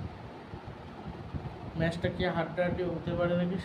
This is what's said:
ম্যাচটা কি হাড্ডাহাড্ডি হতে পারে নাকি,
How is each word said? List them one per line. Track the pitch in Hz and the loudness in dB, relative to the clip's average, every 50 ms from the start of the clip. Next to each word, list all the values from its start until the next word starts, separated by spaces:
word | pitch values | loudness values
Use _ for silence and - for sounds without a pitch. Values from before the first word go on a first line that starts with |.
| - - - - - - - - - - - - - - - - - - - - - - - - - - - - - - - - - - - | -4 -6 -8 -10 -12 -12 -12 -12 -10 -10 -10 -10 -8 -10 -10 -10 -10 -12 -12 -10 -8 -8 -8 -8 -8 -6 -4 -4 -4 -4 -6 -8 -8 -6 0
ম্যাচটা | 160 160 170 170 - - 175 | 2 2 2 2 2 0 0
কি | 175 - 185 | 2 2 2
হাড্ডাহাড্ডি | 175 165 170 156 160 - 180 175 175 160 180 180 | 4 4 2 0 2 2 2 4 4 4 2 2
হতে | 170 165 156 - 170 175 | 0 0 0 0 0 2
পারে | 175 175 175 175 | 4 4 4 6
নাকি, | 175 175 175 196 180 | 4 4 4 2 0